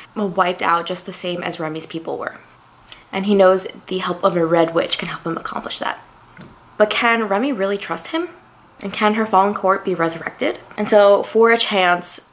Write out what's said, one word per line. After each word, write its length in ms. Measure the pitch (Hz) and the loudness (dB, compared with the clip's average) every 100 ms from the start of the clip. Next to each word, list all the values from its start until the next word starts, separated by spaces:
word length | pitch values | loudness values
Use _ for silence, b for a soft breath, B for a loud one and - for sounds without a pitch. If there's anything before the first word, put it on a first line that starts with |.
| B | B
wiped 480 | - 202 180 180 180 | -6 -2 0 0 0
out 240 | - 170 170 | 0 0 -2
just 200 | 180 - | -8 -10
the 60 | |
same 300 | 180 180 175 | -8 -6 -6
as 180 | - 165 | -6 -6
Remy's 260 | 160 156 156 | -6 -8 -10
people 320 | 165 160 131 | -10 -8 -8
were. 180 | - - - _ _ _ - B B | -8 -12 -20 _ _ _ -20 B B
And 140 | 196 196 | -4 2
he 80 | |
knows 320 | 202 185 185 - - - | 4 6 4 -2 -12 -8
the 120 | 185 | -6
help 260 | 180 175 | -4 -2
of 120 | 190 170 | 0 2
a 80 | |
Red 300 | 160 170 160 | 2 2 2
Witch 240 | 165 - - | 0 -2 -4
can 100 | 170 | -8
help 160 | - | -8
him 120 | 165 160 | -8 -8
accomplish 420 | - - - - | -8 -10 -10 -8
that. 220 | - - - - - - - - - - | -8 -8 -14 -20 -20 -20 -20 -20 -8 0
But 140 | 208 | 0
can 380 | - 240 226 208 | 2 0 0 0
Remy 240 | 196 277 | -2 -2
really 260 | 214 196 202 | -2 -2 -4
trust 300 | - 175 - | -6 -10 -6
him? 200 | 330 349 - - _ _ - | -6 -6 -10 -20 _ _ -14
And 120 | 202 | -10
can 220 | - 214 | -2 0
her 100 | 214 | 0
fallen 300 | 220 190 196 | 2 2 2
court 300 | 208 185 190 | 2 0 0
be 100 | - | 0
resurrected? 640 | 170 165 165 - - - - - - | -2 -2 -4 -10 -6 -6 -6 -10 -6
And 140 | 214 | 4
so, 320 | 208 202 196 | 6 8 6
for 300 | - 220 226 | 4 4 6
a 60 | 233 | 4
chance 640 | - 208 180 175 - - - | 2 2 2 2 -2 -12 -16